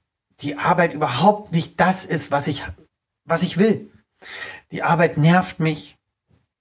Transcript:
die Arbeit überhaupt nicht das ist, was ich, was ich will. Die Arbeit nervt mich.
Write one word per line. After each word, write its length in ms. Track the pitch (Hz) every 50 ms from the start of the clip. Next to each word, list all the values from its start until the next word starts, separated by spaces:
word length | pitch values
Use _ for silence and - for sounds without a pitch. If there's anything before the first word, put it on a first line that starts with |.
| _ _ _ _ _ _ _ -
die 180 | - 143 -
Arbeit 360 | - - - 180 175 175 165 139
überhaupt 580 | - - 143 123 127 165 208 208 208 - -
nicht 280 | 165 165 151 - - -
das 240 | 180 185 190 - -
ist, 280 | - 160 160 - -
was 160 | - 143 139
ich, 160 | - 123 - - - - - - _ _ _ _ _ _ _ _
was 180 | - 165 - 185
ich 160 | 165 - 170
will. 320 | 208 226 190 127 - - _ _ _ _ _ _ - - - - - - - - - -
Die 100 | - -
Arbeit 360 | - 147 170 165 175 160 -
nervt 420 | 160 147 165 175 185 180 - - -
mich. 400 | 160 160 151 - - - - _ _ _ _ _ _ _ _ _ _ _ _ _